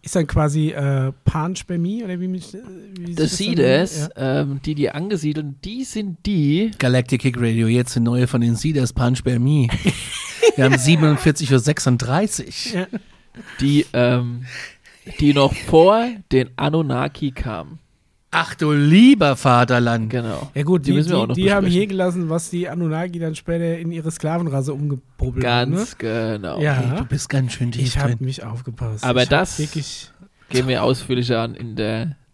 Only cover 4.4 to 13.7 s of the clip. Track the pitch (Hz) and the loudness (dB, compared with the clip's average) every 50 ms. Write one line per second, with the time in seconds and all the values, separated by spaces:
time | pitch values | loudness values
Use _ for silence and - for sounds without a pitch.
4.4 | 147 139 139 135 127 151 156 147 143 - - 147 175 202 214 170 151 151 147 156 | -2 -2 -6 -6 -6 -6 -2 -2 -2 -2 -2 -6 -4 -4 -4 -2 -2 -2 -4 -4
5.4 | 151 143 135 - - 185 220 254 262 - - 220 208 196 170 - _ 208 208 170 | -6 -8 -12 -12 -14 -12 -10 -10 -10 -8 -6 -6 -6 -6 -8 -6 _ -2 0 2
6.4 | 147 143 151 175 214 226 208 - - 123 123 127 120 - 135 117 - 131 120 120 | 2 2 2 2 0 -2 -2 -2 0 2 2 2 2 0 -2 0 0 -2 -2 0
7.4 | 120 117 113 113 113 113 117 123 123 123 - 120 117 117 120 123 123 123 - 120 | 0 0 2 2 2 2 2 2 0 0 0 0 0 2 2 2 0 2 2 2
8.4 | 117 117 117 110 - 156 156 139 127 117 - - 123 120 127 - - 123 123 120 | 2 2 0 0 0 0 0 0 0 0 0 0 0 0 0 0 0 0 0 2
9.4 | 120 135 151 151 127 117 - - - 196 - - - - - - - - - - | 2 4 4 4 2 2 0 0 0 -2 -2 -2 -8 -10 -10 -10 -10 -12 -4 2
10.4 | - 466 - - 131 131 135 131 123 143 170 156 156 151 147 - - 165 147 - | 2 2 4 4 4 4 4 4 4 4 4 6 6 4 4 4 2 2 2 2
11.4 | 151 123 135 127 113 151 156 - - 135 127 117 117 117 131 170 208 208 - - | 2 4 4 4 4 2 -2 0 2 2 2 2 0 0 0 0 0 0 -4 -6
12.4 | 135 - - - - 247 226 180 185 - - 202 - - - _ _ _ _ - | -8 -10 -12 -10 -10 -6 -4 -6 -6 -6 -8 -12 -12 -12 -20 _ _ _ _ -20
13.4 | - - - - 131 139 | -20 -20 -6 -2 0 4